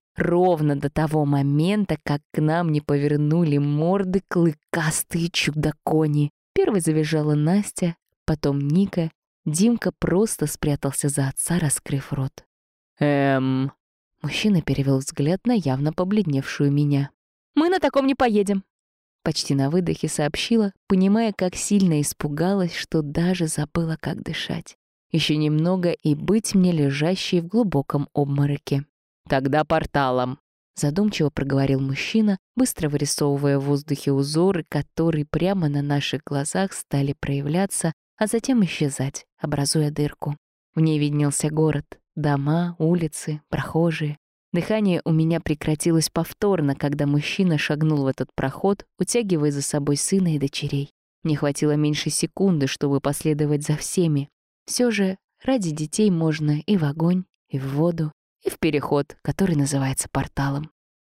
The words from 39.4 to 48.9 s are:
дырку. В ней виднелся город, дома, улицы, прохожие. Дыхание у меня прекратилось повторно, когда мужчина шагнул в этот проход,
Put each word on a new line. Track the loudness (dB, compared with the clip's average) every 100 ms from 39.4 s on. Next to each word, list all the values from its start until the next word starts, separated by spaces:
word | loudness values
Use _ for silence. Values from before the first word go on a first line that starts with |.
| -4 -2 0 0 0
дырку. | 0 -4 -4 -8 -8 _ _ _
В | 0
ней | 2 2
виднелся | 0 2 0 0 -2
город, | 0 0 0 -6 -16 _
дома, | -4 0 0 0 0 -2 0
улицы, | 0 2 0 -6 -8 -8 -6
прохожие. | -6 -2 0 0 0 -4 -8 _ _ _
Дыхание | -4 0 0 2 0
у | 2
меня | 2 2 0
прекратилось | -2 -4 -2 0 2 2 2
повторно, | -2 -4 -2 0 2 0 0
когда | -2 0 0
мужчина | 0 0 0 2 2
шагнул | 0 0 2 2
в | 0
этот | -2 -6 -4
проход, | -4 -2 -2 -2 -6